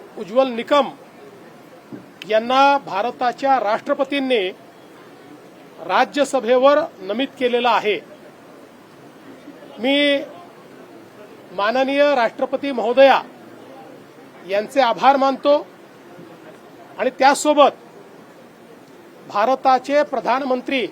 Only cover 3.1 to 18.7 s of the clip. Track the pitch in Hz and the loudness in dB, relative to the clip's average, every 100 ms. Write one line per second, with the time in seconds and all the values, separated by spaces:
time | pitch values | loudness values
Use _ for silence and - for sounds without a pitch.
3.1 | 247 247 233 269 262 202 226 - 285 277 | -4 -6 -2 0 0 0 -4 -4 -4 -4
4.1 | 277 262 240 185 - - - - - - | -4 -2 -2 -4 -8 -20 -20 -20 -20 -20
5.1 | - - - - - - - 160 196 262 | -20 -20 -20 -20 -20 -20 -16 -2 0 0
6.1 | 294 269 269 220 254 269 294 330 - 190 | -2 -2 -2 0 2 4 2 0 -8 -8
7.1 | 214 277 - 247 240 240 202 208 170 - | -6 -6 -4 -2 0 0 0 0 -4 -6
8.1 | - - - - - - - - - - | -20 -20 -20 -20 -20 -20 -20 -20 -20 -20
9.1 | - - - - - - - 247 285 285 | -20 -20 -20 -20 -20 -20 -6 -2 0 0
10.1 | 285 - - - - - - - - - | -2 -6 -18 -20 -20 -20 -20 -20 -20 -20
11.1 | - - - - 185 208 254 269 277 285 | -20 -20 -20 -16 -6 -2 0 0 0 0
12.1 | 262 220 - 262 269 277 240 214 247 269 | 2 -2 -4 -6 -6 -6 -4 0 6 6
13.1 | 196 - - - - - - - - - | 6 0 -18 -20 -20 -20 -20 -20 -20 -20
14.1 | - - - 175 196 208 262 240 180 247 | -20 -20 -20 -6 -4 -2 0 2 4 4
15.1 | 277 269 262 285 294 - - - - - | 4 2 0 2 0 0 -20 -20 -20 -20
16.1 | - - - - - - - - - 240 | -20 -20 -20 -20 -20 -20 -20 -16 -6 -6
17.1 | - 262 269 302 294 285 - - - - | 2 2 2 2 4 4 2 -16 -20 -20
18.1 | - - - - - - | -20 -20 -20 -20 -20 -20